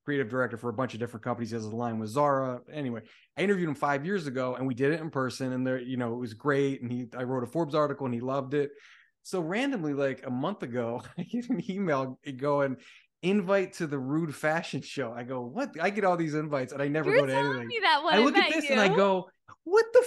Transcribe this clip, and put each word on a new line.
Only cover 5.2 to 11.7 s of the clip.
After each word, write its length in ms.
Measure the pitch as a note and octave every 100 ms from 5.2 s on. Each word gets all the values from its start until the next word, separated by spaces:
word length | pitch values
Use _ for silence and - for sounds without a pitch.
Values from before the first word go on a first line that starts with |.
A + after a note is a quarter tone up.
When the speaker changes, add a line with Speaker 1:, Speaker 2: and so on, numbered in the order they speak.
| B2+ - C3
Speaker 1:
And 120 | B2+ C3
there, 140 | C3
you 160 | B2 B2+
know, 160 | A#2+
it 40 | A#2+
was 160 | B2
great. 480 | G#2+ C#3+ C#3 C#3 C3+
And 100 | A#2+
he, 160 | B2 A#2+ A#2+
I 60 |
wrote 200 | B2+ C3
a 40 | A#2+
Forbes 260 | E3 D#3 D3+
article 300 | D3 C#3 C3
and 80 |
he 60 | A#2
loved 320 | B2+ C#3 C3
it. 180 | D3 C#3 - - - _ _ -
So 140 | F#3
randomly, 540 | D#3+ G#3 C#4 A#3+ D3+
like, 320 | C#3 C#3 C3 C3+
a 40 |
month 340 | B2 D#3+ G3+
ago, 380 | C#3 A#2+ A#2 A#2+ -
<laughs> 80 | -
I 60 |
get 260 | F3+ A#3+ A#3+
an 140 | G#3+ -